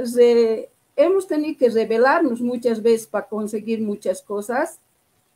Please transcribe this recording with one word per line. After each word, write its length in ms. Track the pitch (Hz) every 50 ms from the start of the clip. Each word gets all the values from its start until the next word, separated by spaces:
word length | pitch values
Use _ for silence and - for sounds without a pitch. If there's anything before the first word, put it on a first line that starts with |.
| 254 233 240
re-, 540 | 247 240 240 240 233 233 226 220 220 - - _ _ _ _ -
hemos 320 | - 294 339 381 392 370 -
tenido 300 | 320 302 302 311 311 -
que 100 | 262 240
rebelarnos 680 | 208 226 220 208 226 226 247 269 302 339 330 262 233 233
muchas 420 | 240 240 247 254 240 240 226 214
veces 240 | 208 233 226 226 226
para 220 | - - 202 190 -
conseguir 540 | 220 208 214 208 220 214 196 220 226 214
muchas 400 | 220 208 208 - - 185 185 185
cosas, 580 | - - 202 208 208 - 233 262 320 330 - - _ _ _ _ _ _ _ _ _ _ _